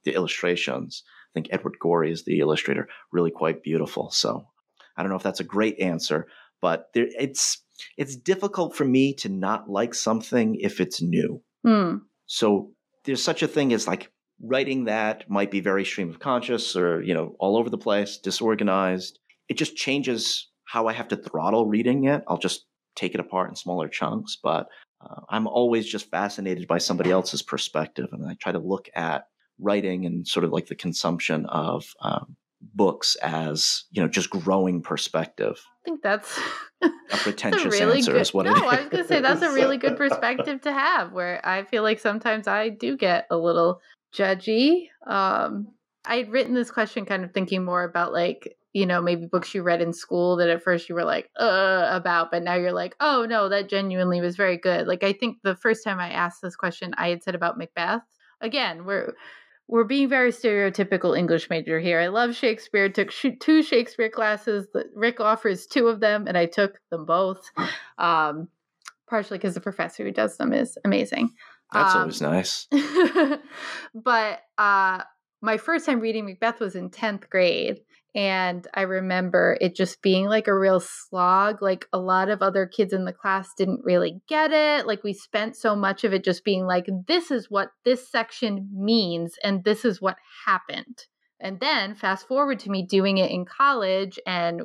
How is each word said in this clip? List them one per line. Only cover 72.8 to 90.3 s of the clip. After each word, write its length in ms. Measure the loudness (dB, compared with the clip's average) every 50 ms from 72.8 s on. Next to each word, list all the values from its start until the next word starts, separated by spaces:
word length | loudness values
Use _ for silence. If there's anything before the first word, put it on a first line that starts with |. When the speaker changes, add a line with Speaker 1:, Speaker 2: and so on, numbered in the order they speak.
| 0 2 4 4 4 4 4 2 2 2 2 -4 -6 -18 -16 -14 -12 -12 -12 -12 -14 -14 _
Speaker 2:
but, 460 | -4 0 2 2 4 2 0 -4 -8 _ _ _ 2
uh, 440 | 4 6 6 6 4 4 2 0 -6 -12 _ _ _ _ _ _
my 160 | 0 0 0
first 300 | 0 2 0 0 0 2
time 140 | 2 0 2
reading 240 | 0 0 -2 -2 -6
Macbeth 340 | -8 -4 _ -2 -2 0 -2
was 160 | -6 -6 -6
in 140 | -8 -10 -10
tenth 380 | -8 -4 -4 -4 -4 -6 -10 _
grade. 520 | 2 4 4 4 4 2 -2 -2 -4 -6 _ _ _ _ _ _ _
And 520 | -2 0 0 2 2 0 0 -2 -4 -10 -6 -2
I 80 | -2
remember 760 | -2 0 0 -2 0 0 0 0 0 2 4 4 4 4 4 2
it 120 | 0 0 2
just 280 | 0 -2 -2 -2 _
being, 240 | 2 4 4 4 4 2
like, 180 | 2 2 4
a 100 | 4 2
real 240 | 4 6 4 4 4
slog. 800 | 2 -4 -16 -18 -16 _ 0 2 4 6 6 6 4 2 0 0
Like, 260 | 0 0 0 0 -2 _ -4
a 40 | -4
lot 300 | 0 2 2 2 4 2
of 140 | 0 2
other 240 | 2 2 2 2 0
kids 260 | 0 0 0 0 2
in 140 | 0 -2 -2
the 60 | -4
class 420 | -8 _ -2 -2 0 0 -2 -8 -2
didn't 240 | -2 0 0 0 -2 0
really 360 | 2 2 4 2 0 -2 -8 _ -2
get 240 | 0 2 2 4
it. 340 | 4 4 4 4 2 2 2
Like, 160 | 0 -4 -2
we 120 | -2 -6 -6
spent 420 | -6 -10 _ -4 -2 -2 -2 -6
so 180 | -2 0 0 2
much 300 | 2 2 0 0 0 0
of 80 | 2
it 100 | 2 2
just 220 | 2 0 -2 0 _
being 220 | 0 0 0 0
like, 200 | 0 0 0 0 -2 -6 -6 0 0
"This 220 | 0 0 2 0
is 200 | -4 -4 -4 _
what 200 | -2 -2 -2 -2 _ _ _
this 200 | 2 2 2 -2
section 600 | -4 -2 -2 -2 -2 -4 -4 -2 -2 -2 -4 -6 -8
means, 680 | -6 -4 0 2 2 2 2 0 -2 -4 -4 -6 -8 -4
and 220 | -2 -2 -2 2 2
this 220 | 0 0 2 2
is 160 | -2 0 2
what 160 | -2 -2 -2 -2 _ _